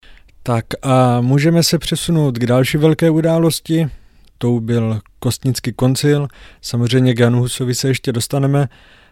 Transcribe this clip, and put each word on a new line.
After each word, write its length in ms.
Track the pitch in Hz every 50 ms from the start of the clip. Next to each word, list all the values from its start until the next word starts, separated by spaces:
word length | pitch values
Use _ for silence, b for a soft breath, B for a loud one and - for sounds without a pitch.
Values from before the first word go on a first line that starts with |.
| b b b b b b b - -
Tak 220 | - 120 113 - - - - -
a 380 | 139 131 127 127 123 120 123
můžeme 420 | 120 127 135 143 143 165 165 170 165
se 160 | - - 160
přesunout 600 | - - 165 - - - 170 160 151 139 120 117
k 80 | 123
další 320 | 117 120 131 131 - - 151
velké 320 | 147 160 151 - 165 165
události. 800 | 156 160 156 165 165 165 165 160 151 - - - 160 160 165 135 b b b b b b b b _ -
Tou 220 | 123 120 120 117
byl 400 | 113 110 117 117 113 110 110 104 - _ _ _
Kostnický 540 | - 123 - - - 131 120 - - 123 107
koncil. 560 | - 123 127 131 - - 147 147 143 143 - B B B B B B B
Samozřejmě 520 | - - 120 120 117 127 127 127 127 120
k 40 | 117
Janu 220 | 120 117 120 120
Husovi 340 | 123 123 - - 131 123 123
se 140 | - - 135
ještě 240 | 127 - - 135 117
dostaneme, 560 | 120 - - - 143 139 139 139 143 143 - b b b b b b b b